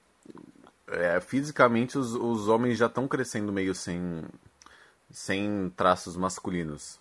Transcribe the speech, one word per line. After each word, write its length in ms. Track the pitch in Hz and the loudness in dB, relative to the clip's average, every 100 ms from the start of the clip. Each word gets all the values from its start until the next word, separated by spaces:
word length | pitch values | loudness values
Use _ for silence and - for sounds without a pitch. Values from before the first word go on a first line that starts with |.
| _ _ - - - - - _ - | _ _ -20 -20 -20 -20 -20 _ -6
É, 320 | - 87 87 | 0 2 2
fisicamente 800 | - 127 147 - 123 117 123 139 | 0 -2 -2 4 6 6 0 -2
os, 160 | 120 | -4
os 340 | 117 117 113 104 | -2 -2 0 4
homens 300 | 113 123 110 | 4 4 2
já 100 | 117 | 2
tão 200 | 127 135 | 2 -2
crescendo 440 | 139 123 110 104 | -2 -2 -4 -2
meio 220 | 98 95 | 0 0
sem, 500 | 92 - 87 87 82 - - - _ - - - _ _ | -2 -4 -4 -4 -6 -10 -16 -20 _ -20 -20 -20 _ _
sem 600 | - - 95 104 104 92 - | -12 -4 -2 -2 -2 -4 2
traços 400 | 92 90 95 85 | 4 4 0 -2
masculinos. 840 | 95 - 104 87 80 73 - - | -2 -2 -4 -4 -4 -8 -14 -18